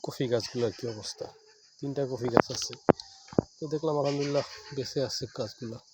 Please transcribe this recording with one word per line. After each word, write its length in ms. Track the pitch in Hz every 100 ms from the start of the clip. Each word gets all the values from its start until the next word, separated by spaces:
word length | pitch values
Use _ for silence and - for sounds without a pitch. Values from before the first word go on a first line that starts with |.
| -
কফি 180 | - 131
গাছগুলোর 400 | 117 - 123 117 -
কী 80 | 120
অবস্থা। 320 | 107 - - - - - - - -
তিনটা 240 | 143 139 135
কফি 160 | 127 123 117
গাছ 120 | - 127
আছে, 180 | - - - - - - - - - -
তো 60 | 151
দেখলাম 220 | 151 156 147
আলহামদুলিল্লাহ 440 | 143 143 143 143 - - - 135
বেঁচে 240 | 120 143 127
আছে 160 | - 123 -
গাছগুলা। 400 | 110 - 117 113 -